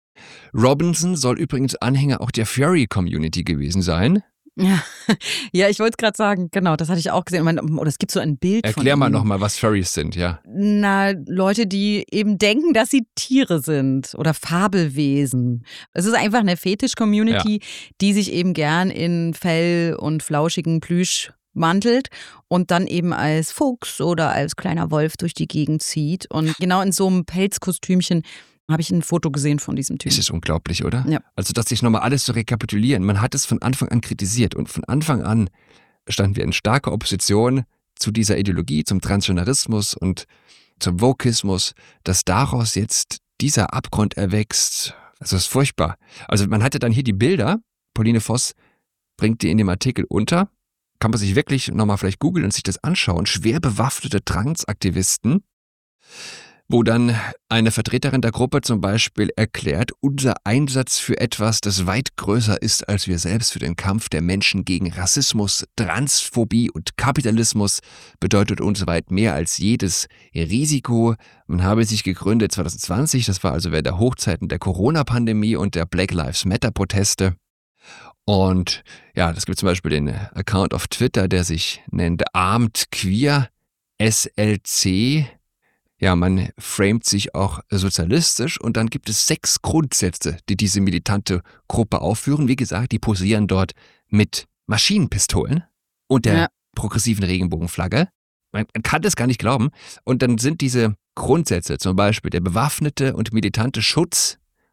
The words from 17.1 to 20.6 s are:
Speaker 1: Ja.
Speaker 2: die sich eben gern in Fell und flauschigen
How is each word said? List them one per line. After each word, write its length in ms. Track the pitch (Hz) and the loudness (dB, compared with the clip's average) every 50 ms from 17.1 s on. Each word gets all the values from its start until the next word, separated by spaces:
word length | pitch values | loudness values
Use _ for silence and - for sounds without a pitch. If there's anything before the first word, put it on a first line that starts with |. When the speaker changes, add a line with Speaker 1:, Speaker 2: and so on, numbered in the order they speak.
| 208 214 220 226 220 196 180 214 208 208 | 2 4 2 2 2 2 2 0 0 -2
Speaker 1:
Ja. 60 | - - - - - - _ - | -4 -10 -16 -18 -18 -12 _ 0
Speaker 2:
die 140 | 190 202 196 | 2 2 2
sich 180 | 208 196 - | 2 0 0
eben 220 | - 170 180 185 170 | 0 0 0 0 0
gern 380 | 160 147 147 160 175 185 190 | 0 0 2 2 2 0 0
in 420 | - - 165 170 175 170 165 165 156 | -2 -2 -2 -2 0 0 -2 -4 -4
Fell 640 | - - 175 160 165 170 175 175 170 170 165 - | -2 -2 0 2 2 2 2 2 2 0 0 -2
und 280 | - - 147 156 151 - | -2 -2 -2 -2 -2 -2
flauschigen 560 | - 151 147 156 165 - 180 | -2 0 0 0 0 -2 -2